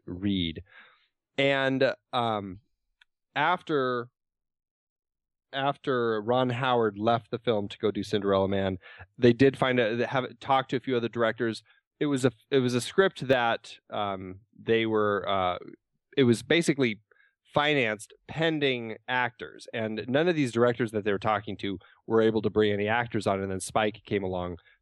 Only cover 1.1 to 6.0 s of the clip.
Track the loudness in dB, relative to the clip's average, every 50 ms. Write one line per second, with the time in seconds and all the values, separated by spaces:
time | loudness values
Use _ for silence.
1.1 | _ _ _ _ -4 0 0 0 2 0 0 0 2 2 2 0 0 _ _ -6
2.1 | -4 -2 -2 -2 -2 -4 -6 -8 -12 -14 _ _ _ _ _ _ _ _ _ _
3.1 | _ _ _ _ -2 -2 0 0 0 -2 -2 -2 -2 0 0 0 -2 -4 -6 -10
4.1 | _ _ _ _ _ _ _ _ _ _ _ _ _ _ _ _ _ _ _ _
5.1 | _ _ _ _ _ _ _ _ -6 -2 -2 -2 -4 -4 -4 -2 0 0